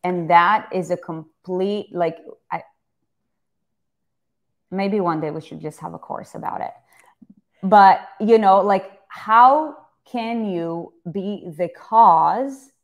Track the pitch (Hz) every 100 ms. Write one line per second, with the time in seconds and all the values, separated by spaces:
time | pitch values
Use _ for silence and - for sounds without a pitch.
0 | 180 180 160 175 175 214 214 185 165 175
1 | - 160 156 _ - 185 190 208 - 175
2 | 165 165 - - _ 175 - _ _ _
3 | _ _ _ _ _ _ _ _ _ _
4 | _ _ _ _ _ _ _ 185 196 208
5 | 175 156 156 156 160 156 156 - - 82
6 | - - - - - - - - _ _
7 | _ _ _ _ _ _ 190 208 196 175
8 | - - 214 226 202 196 196 196 - _
9 | _ - - 226 254 294 311 - _ _
10 | _ 240 226 233 214 175 165 170 - _
11 | 180 175 190 202 175 156 175 - - 220
12 | 220 165 156 196 277 269 _ _